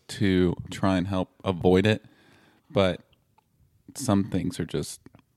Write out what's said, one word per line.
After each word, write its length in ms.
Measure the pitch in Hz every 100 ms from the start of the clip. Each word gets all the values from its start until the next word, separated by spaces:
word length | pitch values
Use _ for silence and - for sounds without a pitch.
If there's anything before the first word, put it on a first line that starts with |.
| -
to 460 | - 101 92 87 - -
try 280 | - 98 92
and 100 | 92
help 220 | 95 90 _ 101
avoid 400 | 87 92 92 107
it, 180 | 110 - _ _ _ _ _ _
but 320 | 101 95 - _ _ _ _ _ _ _ _ - -
some 280 | - 98
things 360 | 98 92 87 -
are 60 | 82
just, 360 | 76 71 - - _ _